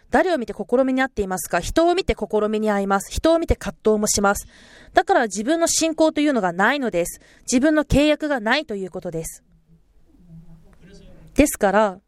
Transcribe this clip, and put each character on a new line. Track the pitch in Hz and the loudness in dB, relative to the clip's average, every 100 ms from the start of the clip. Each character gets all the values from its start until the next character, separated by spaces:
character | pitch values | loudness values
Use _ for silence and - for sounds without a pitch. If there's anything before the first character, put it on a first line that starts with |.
| _ | _
誰 | 262 359 | 0 2
を | 320 | 0
見 | 190 | -4
て | |
試 | 202 196 247 | -8 -2 0
み | 262 | 2
に | 262 | 0
あ | 269 | -2
っ | |
て | - | -4
い | 190 | -6
ま | 185 | -6
す | - | -4
か？ | 175 | -4
人 | - - 339 | 0 2 4
を | 349 | 2
見 | |
て | - | 0
試 | 226 208 214 214 | -2 -2 -2 0
み | 214 | -2
に | 214 | 0
遭 | 202 | 0
い | 196 | 0
ま | 196 | -2
す。 | - | -2
人 | - 320 | -2 2
を | 330 | 2
見 | 330 | 0
て | 226 | -4
葛 | 202 - 220 | -6 -4 0
藤 | 214 | 0
も | 208 | 0
し | - | 2
ま | 202 202 | 0 0
す。 | - - - - - | -6 -20 -20 -20 -4
だ | - 381 | 0 2
か | |
ら | 349 | 2
自 | 226 190 220 | 0 -4 -2
分 | 330 | 0
の | 330 | 0
信 | - 320 311 | 0 -2 2
仰 | 320 | 0
と | 311 | 2
い | 294 | 0
う | |
の | 247 | 0
が | 185 | 0
な | 170 214 | 0 0
い | 285 | 0
の | 240 | -2
で | 170 175 | -2 -4
す。 | - _ _ | -8 _ _
自 | - 247 | -2 2
分 | 311 | 2
の | 302 285 | 2 2
契 | 262 302 | 2 4
約 | 294 302 | 2 -2
が | 262 | -2
な | 214 277 | 0 -2
い | 262 | -2
と | 202 | -8
い | 185 | -10
う | |
こ | 185 | -10
と | 180 | -10
で | 160 | -8
す。 | 160 - _ _ _ 165 _ _ _ _ 175 165 165 160 - - 175 196 - - 160 - | -10 -14 _ _ _ _ _ _ _ _ -20 -20 -20 -20 -20 -20 -20 -20 -20 -20 -6 -2
で | 294 | 0
す | - | 0
か | 196 | -2
ら、 | 196 214 180 | 0 0 -4